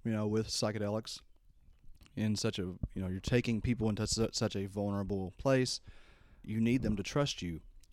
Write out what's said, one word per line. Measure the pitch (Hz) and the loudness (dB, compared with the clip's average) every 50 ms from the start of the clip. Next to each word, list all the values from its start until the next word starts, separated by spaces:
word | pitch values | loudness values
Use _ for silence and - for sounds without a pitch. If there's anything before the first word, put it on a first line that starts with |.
| - | -2
you | 117 113 | 0 0
know, | 107 104 | 2 2
with | 104 107 110 110 107 | 2 2 2 0 0
psychedelics | - - - 107 104 107 104 101 104 110 107 - - - - - - - _ - - _ - - - - - - - - - - - | 0 0 0 0 0 0 0 0 0 -2 -4 -6 -10 -12 -14 -18 -20 -20 _ -20 -20 _ -20 -20 -20 -20 -18 -18 -18 -18 -20 -10 -4
in | - 107 110 107 | -2 0 0 2
such | 98 - 113 104 - | 2 0 -2 -2 -2
a, | 92 | -2
you | 90 90 92 - - - 95 95 | -4 -4 -4 -6 -6 -4 -4 -4
know, | 90 | -2
you're | 92 95 | -4 -4
taking | - - 127 123 120 120 117 107 | 0 2 2 2 4 2 0 0
people | - 127 120 110 110 110 | 0 0 0 2 2 2
into | 104 98 110 | 2 2 0
su-, | 107 - - 110 - - | 0 2 2 0 0 2
such | - 117 107 - | 0 0 0 0
a | 101 98 | -2 -4
vulnerable | 98 98 104 101 101 101 101 101 92 101 98 95 87 - - | -4 -2 -2 0 0 0 0 -2 0 -2 -2 -2 -4 -6 -2
place, | - 139 135 131 127 123 - - - - - - - - - - - - - - - | 2 4 4 4 4 2 -2 -4 -8 -12 -18 -18 -20 -20 -20 -20 -20 -20 -20 -14 -10
you | - 107 113 | -4 0 2
need | 113 117 120 135 110 | 4 4 4 4 4
them | 107 107 | 2 0
to | 98 92 | 0 -2
trust | - - 147 143 139 - - 92 | -2 0 0 0 0 0 -4 -4
you. | 87 82 80 - - - - - - | -4 -6 -6 -8 -14 -20 -20 -20 -20